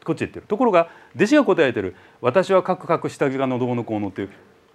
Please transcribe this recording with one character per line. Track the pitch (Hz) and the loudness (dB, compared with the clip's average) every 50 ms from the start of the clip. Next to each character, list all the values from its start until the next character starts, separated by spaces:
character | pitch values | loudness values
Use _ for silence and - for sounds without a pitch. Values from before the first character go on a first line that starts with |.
| - | -8
こ | 165 151 | -6 -4
っ | |
ち | - | -4
言 | 107 | -4
っ | - | -8
て | - 87 | -8 -10
る。 | - | -8
と | - 208 | -4 -2
こ | 202 262 | 0 2
ろ | 185 | 2
が、 | 180 170 170 - - - - - - | 4 2 2 0 -4 -20 -20 -10 -2
弟 | 117 190 | 0 2
子 | 220 302 | 4 4
が | 302 247 | 4 4
答 | - 180 165 147 | 4 4 4 4
え | 127 110 | 2 2
て | 107 | -2
る | 92 92 - - - - _ - | -4 -6 -8 -12 -20 -20 _ -4
「私 | - 123 123 190 175 180 | -2 0 2 2 2 4
は | 190 185 180 | 2 2 2
カ | 185 180 | 0 -4
ク | - - | -6 -2
カ | - 165 | -2 -2
ク | 143 - 143 | -2 -2 -4
し | - | -4
た | - 156 139 | -2 -2 -2
が | 135 131 135 | 0 -2 -2
の | 131 127 120 | -2 -2 -2
ど | 127 123 | -2 -2
う | 123 | -2
の | 117 110 | -4 -4
こ | - 110 | -4 -4
う | 104 | -4
の」 | 104 92 | -6 -6
っ | |
て | - 107 98 | -6 -8 -10
い | |
う、 | 98 - - - _ _ _ _ _ | -10 -10 -18 -20 _ _ _ _ _